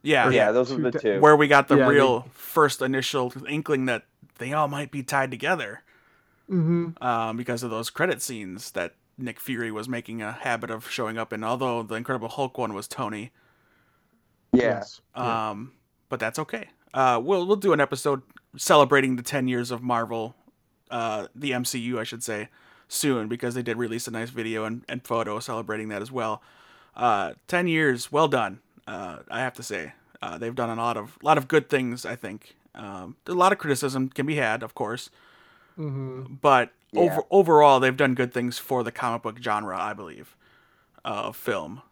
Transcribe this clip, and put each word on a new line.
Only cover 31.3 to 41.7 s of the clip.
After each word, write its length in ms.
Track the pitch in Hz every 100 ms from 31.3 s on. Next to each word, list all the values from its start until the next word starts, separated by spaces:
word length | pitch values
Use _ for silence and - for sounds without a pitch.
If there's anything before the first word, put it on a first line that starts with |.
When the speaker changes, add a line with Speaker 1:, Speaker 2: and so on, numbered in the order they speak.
| 151
Speaker 1:
of 80 | 127
good 220 | 156 -
things, 360 | 143 127 123
I 120 | - 120
think. 400 | 104 104 - _ _
Um, 400 | - 104 98 95 - -
a 40 |
lot 180 | 180 185
of 60 | 196
criticism 500 | 156 131 139 131 131
can 180 | - 143
be 80 |
had, 300 | 151 120 110
of 100 | 110
course, 360 | - 107 120 - _ _ _ _ _ _ -
Speaker 2:
Mm-hmm. 560 | 156 135 131 131 131 135
Speaker 1:
but 300 | 147 131 117 _ _
Speaker 3:
Yeah. 120 | -
Speaker 1:
over-, 200 | 175 185 -
overall, 480 | 196 170 151 147 131
they've 180 | 131 131
done 180 | 139
good 200 | 127 123
things 240 | 123 123 120
for 240 | - 127
the 80 | 117
comic 320 | - 123 113
book 160 | 117 113
genre, 380 | 123 107 107 92
I 140 | 104
believe, 420 | 107 90 - - _ _ _ _ _ _ _
uh, 220 | - 104 104
of 100 | 113
film. 440 | - 101 78